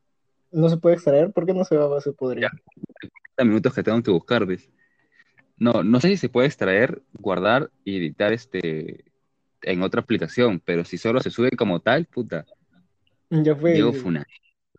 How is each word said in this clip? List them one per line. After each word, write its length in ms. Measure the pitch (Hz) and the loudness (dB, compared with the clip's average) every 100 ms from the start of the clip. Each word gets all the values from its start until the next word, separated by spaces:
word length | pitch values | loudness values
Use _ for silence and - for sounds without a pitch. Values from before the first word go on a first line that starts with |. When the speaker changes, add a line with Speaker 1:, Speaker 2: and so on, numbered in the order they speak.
| _ _ _ _ _ | _ _ _ _ _
Speaker 1:
¿No 200 | 165 165 | 0 2
se 80 | 165 | 2
puede 180 | 170 170 | 2 2
extraer? 360 | 151 143 175 | 4 2 2
¿Por 120 | 180 170 | 0 -2
qué 80 | |
no 120 | 180 185 | -2 0
se 100 | 151 | 0
va, 240 | 147 143 | 0 -2
se 140 | 143 | -4
podría? 340 | 143 131 120 104 | -6 -6 -4 -6
Speaker 2:
Ya, 80 | - _ _ - | -6 _ _ -20
cuarenta 500 | - - _ - - | -18 -20 _ -10 0
minutos 300 | 120 107 - | 2 2 0
que 100 | - | 0
tengo 180 | 95 113 | 0 0
que 100 | 113 | 2
buscar, 340 | 87 - 120 95 | 0 2 0 0
¿ves? 240 | 90 _ _ _ _ _ _ _ _ _ - | -6 _ _ _ _ _ _ _ _ _ -2
No, 260 | 120 113 | 0 2
no 160 | 90 123 | 2 2
sé 80 | 170 | 2
si 100 | 196 | 2
se 120 | 120 | 0
puede 180 | 117 139 | 0 0
extraer, 560 | - 95 98 127 - - | 0 0 2 2 -2 -16
guardar 560 | - 101 90 98 127 - _ | -10 -4 0 2 0 -2 _
y 140 | - 95 | -8 -6
editar 340 | 80 - 104 | -4 -2 -2
este 720 | 117 - 92 85 78 80 - _ _ _ _ _ _ | -2 -6 -8 -6 -6 -10 -14 _ _ _ _ _ _
en 200 | - 90 | -4 -2
otra 160 | 92 - | -2 -2
aplicación, 600 | - 104 82 - 120 90 | -2 -2 -2 0 0 0
pero 220 | - 85 85 | -2 -4 -4
si 120 | 87 | -4
solo 220 | 113 127 | -2 -2
se 120 | 98 | -2
sube 200 | - 110 | -2 -2
como 300 | - 104 87 | 0 -2 -2
tal, 240 | - 139 175 | 0 0 -2
puta. 400 | - 120 82 - _ _ _ _ _ _ _ - | -8 -8 -8 -10 _ _ _ _ _ _ _ -4
Speaker 1:
Ya 260 | 160 151 143 | 0 2 2
fue. 160 | 165 | 2
Speaker 2:
Diego 180 | 165 117 | 4 2
Funa. 340 | 135 110 78 71 - _ _ _ | 0 -4 -4 -6 -20 _ _ _